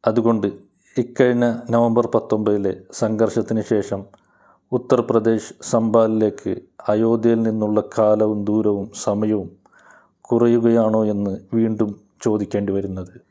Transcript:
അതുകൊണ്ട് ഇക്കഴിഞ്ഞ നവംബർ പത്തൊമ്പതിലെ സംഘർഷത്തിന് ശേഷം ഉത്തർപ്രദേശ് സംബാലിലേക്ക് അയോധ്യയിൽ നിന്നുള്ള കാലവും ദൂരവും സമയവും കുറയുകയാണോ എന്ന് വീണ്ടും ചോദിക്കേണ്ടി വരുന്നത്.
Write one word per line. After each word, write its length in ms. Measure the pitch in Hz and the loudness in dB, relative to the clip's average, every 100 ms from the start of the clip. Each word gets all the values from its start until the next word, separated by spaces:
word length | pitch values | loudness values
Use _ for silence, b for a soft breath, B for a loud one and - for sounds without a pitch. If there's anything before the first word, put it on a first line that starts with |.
| - | 2
അതുകൊണ്ട് 400 | 113 113 113 98 - _ - - - | 2 2 2 -2 -6 _ -20 -8 -6
ഇക്കഴിഞ്ഞ 600 | 117 - 123 120 120 117 - | -4 2 2 4 0 -2 -2
നവംബർ 380 | 117 117 117 117 | 2 2 2 0
പത്തൊമ്പതിലെ 760 | 113 - 110 104 104 98 87 - | -2 0 -2 0 0 -2 -6 -12
സംഘർഷത്തിന് 720 | - 110 110 110 117 - 113 104 | -6 -4 0 0 0 -2 -4 0
ശേഷം 360 | 107 98 101 98 b b b b b _ | -2 -2 -8 -10 b b b b b _
ഉത്തർപ്രദേശ് 840 | 123 - 123 113 117 110 110 - - | -6 0 0 2 2 2 0 -4 -12
സംബാലിലേക്ക് 920 | - 117 113 113 110 110 107 - - 92 - - - | -2 0 2 2 2 2 0 -2 -8 -8 -10 -10 -2
അയോധ്യയിൽ 520 | 107 113 117 117 113 | 0 2 2 2 2
നിന്നുള്ള 420 | 113 110 107 107 101 - | 0 -2 0 -2 -2 0
കാലവും 480 | 107 107 107 107 101 | 2 4 2 0 0
ദൂരവും 460 | 107 104 101 104 - | 0 0 -2 -6 -6
സമയവും 640 | - 104 107 107 90 - b b b b b _ | -4 -2 0 -2 -4 -16 b b b b b _
കുറയുകയാണോ 840 | _ 117 117 117 117 117 110 110 107 | _ 2 4 4 4 4 2 2 0
എന്ന് 340 | 101 101 95 - | -2 -4 -6 -4
വീണ്ടും 580 | 113 113 107 107 98 _ _ | 0 0 0 -4 -4 _ _
ചോദിക്കേണ്ടി 500 | 117 107 101 104 101 | -2 -2 -2 -4 -2
വരുന്നത്. 480 | 98 98 92 90 - _ | -4 -4 -10 -12 -18 _